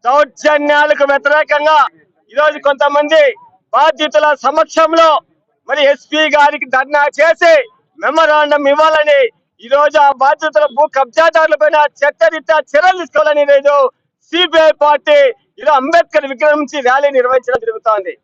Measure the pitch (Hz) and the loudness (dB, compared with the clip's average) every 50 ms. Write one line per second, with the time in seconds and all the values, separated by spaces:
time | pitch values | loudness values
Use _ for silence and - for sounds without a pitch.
0 | - 240 269 294 294 262 _ - - 302 302 294 294 294 294 294 302 302 294 - | -2 0 0 0 0 -2 _ -6 -2 -2 -2 0 0 0 0 0 0 0 0 -2
1 | 285 277 277 277 - 277 294 302 302 - - - 196 208 208 196 180 165 160 160 | 0 0 0 -2 0 0 0 0 0 -2 -4 -2 0 2 2 2 0 0 _ _
2 | 147 _ _ _ _ _ 208 262 302 311 294 294 - 285 277 - 294 285 285 294 | _ _ _ _ _ _ -4 -2 -2 -2 -2 -2 -2 -2 -2 0 -2 0 0 -2
3 | 294 294 311 320 294 269 208 - - _ _ _ _ _ - 240 294 320 311 311 | -2 2 2 2 2 0 -2 -6 -20 _ _ _ _ _ -2 0 0 0 0 -2
4 | 302 302 - 302 302 302 294 - - 262 294 320 311 _ - 311 320 311 320 330 | -8 -2 -2 0 0 0 -2 -2 -4 -4 -2 -2 -4 _ 0 -2 0 0 2 2
5 | 330 320 302 262 _ _ _ _ _ _ _ _ _ 196 269 302 285 277 285 285 | 2 2 0 -2 _ _ _ _ _ _ _ _ _ -8 -4 0 0 0 0 -2
6 | _ _ 302 302 311 302 269 294 285 294 294 285 285 254 254 262 262 269 294 294 | _ _ -2 -2 -2 0 2 2 2 2 0 -4 -8 -4 -4 -4 -4 -2 -2 -2
7 | 285 294 - - 302 330 330 _ 359 339 320 294 233 220 _ _ _ _ _ 294 | -2 -2 -2 0 0 0 0 _ 2 2 2 2 0 -4 _ _ _ _ _ -8
8 | 202 233 294 320 320 302 302 302 302 294 294 294 285 277 285 302 311 320 311 311 | -6 -4 0 0 0 2 2 0 0 0 0 0 0 0 2 2 2 2 2 0
9 | 302 302 285 277 262 - _ _ _ _ _ _ 214 233 269 285 294 294 285 311 | 0 2 2 0 0 -2 _ _ _ _ _ _ -4 -2 0 0 0 0 2 2
10 | 285 277 269 240 269 277 311 _ 311 302 277 302 302 277 233 262 302 302 - 269 | 2 2 2 0 -2 -2 -2 _ -6 -4 -2 -2 -2 -2 0 -2 -2 -2 -2 -6
11 | 262 240 _ 320 320 330 320 320 311 311 302 285 302 302 330 302 294 285 _ _ | -6 -4 _ 0 0 0 2 0 0 0 0 0 0 0 2 0 0 -2 _ _
12 | 285 294 285 _ 330 320 320 311 262 - 320 311 277 _ - 294 339 370 381 370 | -4 -4 -2 _ -2 -2 -2 -4 -4 -2 -2 -2 -2 _ -2 0 0 0 0 -2
13 | 330 262 - 294 302 302 294 294 285 285 285 277 277 285 285 285 269 240 _ _ | -8 -6 -4 -2 -2 0 0 0 0 2 0 2 2 0 0 0 -2 -2 _ _
14 | _ _ _ _ _ _ 311 339 359 339 311 320 320 311 302 _ 294 294 294 285 | _ _ _ _ _ _ -4 -4 -4 0 0 2 2 2 0 _ 0 0 0 0
15 | _ 302 294 285 277 254 - _ _ _ _ - 233 294 302 262 262 285 339 339 | _ 0 2 2 2 2 0 _ _ _ _ -6 -2 0 0 0 0 0 0 0
16 | 330 _ - 302 285 269 269 226 311 302 294 302 294 254 302 294 247 247 254 277 | 0 _ -2 -4 -4 -4 -6 -2 0 0 0 0 -4 -6 -8 -4 -2 -2 0 0
17 | 285 285 277 262 247 247 262 254 247 - 247 233 226 226 220 214 _ 226 220 208 | -2 0 -2 -2 -2 0 -2 -4 -4 -4 -6 -6 -6 -8 -10 -6 _ -4 -4 -4
18 | 190 180 226 _ | -6 -10 -14 _